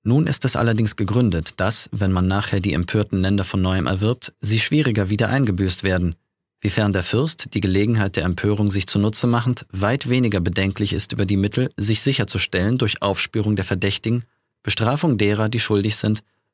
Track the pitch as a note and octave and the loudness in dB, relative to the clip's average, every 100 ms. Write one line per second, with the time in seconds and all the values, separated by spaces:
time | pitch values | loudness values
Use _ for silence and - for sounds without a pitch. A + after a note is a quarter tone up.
0 | A2 C3 D#3+ C#3 C3 - A#2 A2 A2 - | 2 2 2 0 -2 0 0 2 0 -2
1 | G2 A2 A#2+ E2+ D2+ - F#2 - - G2+ | 0 2 2 0 -2 -2 -2 -2 -4 -2
2 | G2 F#2 F#2 G2 - G2+ F#2 D#2 E2+ G#2+ | 0 2 2 0 0 -2 0 0 0 -2
3 | G2+ G2 F#2+ G2+ F#2 G2+ F#2 F#2 D#2 F#2+ | 0 0 0 0 0 -2 0 0 0 0
4 | G#2+ B2 - - G#2 A2+ - D3+ C#3 G#2 | 0 -2 -6 -8 -2 0 2 0 2 0
5 | F#2+ G#2 A2+ C3 A#2+ F2+ F#2+ - F#2+ F#2 | 0 0 0 2 0 0 0 0 0 0
6 | F2 E2 _ _ _ _ G#2 A2 G#2 F#2+ | 0 -4 _ _ _ _ -4 0 0 0
7 | F2 A2 D#3 - - - F#2 F#2+ G#2+ A#2 | 0 0 0 -4 -6 -2 0 2 2 2
8 | G2 - E2+ F2 G#2 G#2 G#2 G2 - G#2 | 0 -2 -2 0 0 0 0 0 0 0
9 | G#2 G#2+ B2 A#2 A#2+ A#2+ - F#2+ G2+ C3+ | 0 0 0 0 0 -4 -6 -2 0 0
10 | B2 B2+ A#2+ G2 F2+ F#2 G2 G2 G2+ - | 0 0 2 0 0 0 0 0 -2 -2
11 | - - G2 G2+ G2+ B2 B2+ - G2+ G#2+ | -4 -2 0 0 0 0 -4 -2 -2 0
12 | C#3 C3+ G#2+ G2 - F#2 G2 B2+ G#2+ - | 0 0 -2 -2 -2 0 0 0 0 0
13 | G2+ F#2 - A2+ G#2 G2+ F#2 F#2+ G2 - | 0 0 -2 -2 0 0 0 -2 -2 -2
14 | A2+ A#2+ A#2 _ _ _ - - A2 D3 | -2 -4 -4 _ _ _ -6 0 0 2
15 | E3+ A2 G#2 G#2 A2 A#2 - G#2 G#2+ G#2 | 2 2 2 2 0 0 0 2 2 0
16 | G#2+ G#2+ - _ _ | 0 -2 -6 _ _